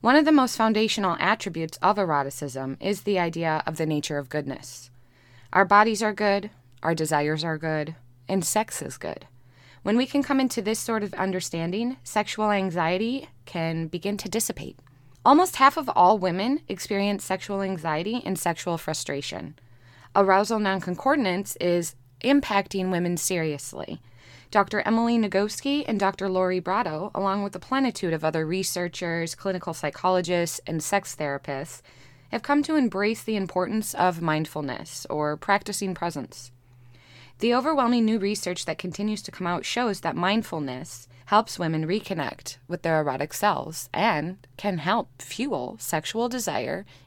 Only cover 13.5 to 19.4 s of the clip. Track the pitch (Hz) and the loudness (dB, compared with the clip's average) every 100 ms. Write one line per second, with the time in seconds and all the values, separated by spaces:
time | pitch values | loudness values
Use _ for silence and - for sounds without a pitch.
13.5 | 175 165 165 160 175 196 202 - 214 - | -4 -2 -2 -4 -4 -4 -4 -4 -4 -2
14.5 | - - - - - - - - 285 370 | -6 -10 -14 -20 -20 -20 0 6 6 6
15.5 | - 269 302 269 - 180 214 185 175 214 | 6 6 6 -2 6 6 6 2 0 0
16.5 | 294 - 196 - 202 202 202 - 190 - | -2 -2 -8 -2 0 0 -2 -2 -4 -2
17.5 | 196 190 190 160 151 185 240 - 180 - | -4 -2 -4 -2 -2 -2 -4 -4 -2 -2
18.5 | 165 - 170 - 156 - 143 - 90 | -2 -2 -4 -4 -6 -4 -6 -6 -10